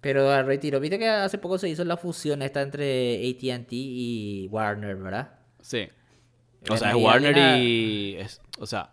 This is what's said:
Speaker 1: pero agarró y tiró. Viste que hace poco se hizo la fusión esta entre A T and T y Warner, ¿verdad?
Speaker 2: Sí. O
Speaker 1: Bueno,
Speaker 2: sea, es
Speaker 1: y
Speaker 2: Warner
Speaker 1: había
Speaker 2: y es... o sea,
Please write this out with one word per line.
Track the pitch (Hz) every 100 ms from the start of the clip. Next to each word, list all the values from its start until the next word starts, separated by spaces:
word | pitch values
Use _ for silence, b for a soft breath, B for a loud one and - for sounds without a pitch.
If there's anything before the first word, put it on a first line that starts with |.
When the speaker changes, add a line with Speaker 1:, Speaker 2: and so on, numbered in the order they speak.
Speaker 1:
pero | 143 139
agarró | 135 139 135
y | 139
tiró. | 147 139
Viste | 147 196
que | 226
hace | 214 196 202
poco | 185 185
se | 185
hizo | 156
la | 175 170
fusión | 175 165 151 143
esta | 135 143
entre | 139 143 143 131 123 117 123
A | 127
T | 127
and | 123 117
T | 120
y | 135 123 120 117 104 101 95
Warner, | 107 107 104 104 95
¿verdad? | 95 98 139 - _ _
Speaker 2:
Sí. | - 123 95 _ b b b _ _ _
O | -
Speaker 1:
Bueno, | 110
Speaker 2:
sea, | 107
es | 117
Speaker 1:
y |
Speaker 2:
Warner | 110 117 143
Speaker 1:
había | 143 139 127
Speaker 2:
y | 123 117 110 107 101 95
es... | 95 - - -
o | -
sea, | 110 80